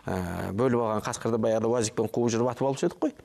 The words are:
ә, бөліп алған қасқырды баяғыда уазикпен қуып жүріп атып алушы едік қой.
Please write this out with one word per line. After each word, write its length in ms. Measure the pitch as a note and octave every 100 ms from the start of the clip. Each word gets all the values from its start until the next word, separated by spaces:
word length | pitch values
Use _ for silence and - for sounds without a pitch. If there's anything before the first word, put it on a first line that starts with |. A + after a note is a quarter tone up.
| -
ә, 420 | F#2 F2+ F2 F#2 F#2+
бөліп 320 | C3 A#2+ A2+
алған 160 | G#2 B2+
қасқырды 320 | A#2 A2+ A2+
баяғыда 240 | A2+ A2 A2+
уазикпен 400 | B2 A2 - G#2+
қуып 240 | - A#2+
жүріп 220 | A2+ B2 A#2+
атып 140 | C3+
алушы 160 | C3 F3
едік 160 | -
қой. 100 | D#4 -